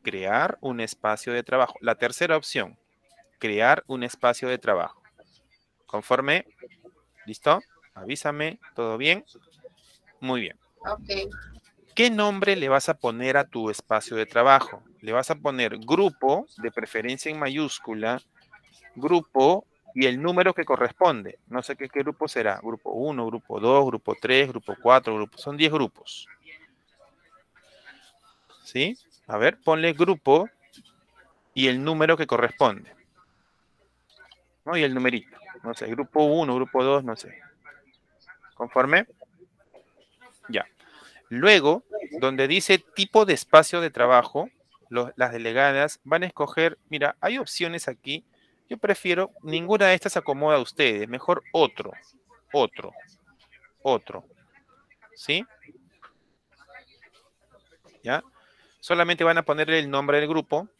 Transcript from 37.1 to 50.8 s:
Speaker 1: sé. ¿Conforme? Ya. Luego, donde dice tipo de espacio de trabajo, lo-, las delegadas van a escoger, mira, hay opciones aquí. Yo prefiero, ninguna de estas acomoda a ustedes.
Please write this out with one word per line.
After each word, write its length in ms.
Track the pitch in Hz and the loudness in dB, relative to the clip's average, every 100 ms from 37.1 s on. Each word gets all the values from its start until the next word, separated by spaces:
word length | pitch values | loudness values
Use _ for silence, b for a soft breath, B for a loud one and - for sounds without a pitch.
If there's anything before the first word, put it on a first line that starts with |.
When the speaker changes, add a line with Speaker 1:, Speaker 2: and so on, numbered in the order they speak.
| 110 | -12
Speaker 1:
sé. 240 | - - - _ - - _ _ _ _ _ - _ | -14 -20 -20 _ -20 -20 _ _ _ _ _ -20 _
¿Conforme? 520 | _ 120 131 131 165 233 _ - _ - _ _ _ _ _ _ _ - _ - | _ -4 0 2 2 0 _ -20 _ -20 _ _ _ _ _ _ _ -20 _ -8
Ya. 180 | 110 - _ b b b b _ | -8 -8 _ b b b b _
Luego, 560 | 120 175 202 143 185 _ 214 - - | 0 6 6 6 0 _ -12 -10 -4
donde 280 | 131 131 135 | -2 0 0
dice 300 | 180 - 190 | 0 2 0
tipo 460 | _ - 196 220 | _ -8 2 2
de 100 | 202 | 4
espacio 460 | 151 - 156 160 175 | 0 8 8 8 -2
de 100 | 165 | -4
trabajo, 600 | - 123 123 120 139 226 _ _ _ _ | 0 6 6 4 -4 -6 _ _ _ _
lo-, 240 | 120 123 - | -4 -4 -2
las 160 | 123 | -2
delegadas 680 | 117 113 117 139 135 151 - | -2 -4 2 2 2 -2 -4
van 180 | 135 160 | -2 -2
a 40 | 180 | -2
escoger, 520 | - 143 - 165 160 _ | -4 -4 0 -2 -2 _
mira, 280 | 151 143 - | -2 -2 -2
hay 180 | 185 254 | -4 -4
opciones 500 | 226 - 170 170 - | -6 -6 -6 -6 -10
aquí. 360 | 120 - 151 _ _ _ _ _ | -12 -10 -10 _ _ _ _ _
Yo 100 | 240 | -6
prefiero, 540 | 202 190 185 170 190 - | -2 -2 0 0 -2 -6
ninguna 440 | 156 160 170 214 196 | -8 -6 -2 2 4
de 80 | |
estas 220 | 185 196 180 | 2 0 -4
acomoda 400 | - 139 151 147 | -4 -2 2 2
a 40 | |
ustedes. 480 | 120 - | 0 0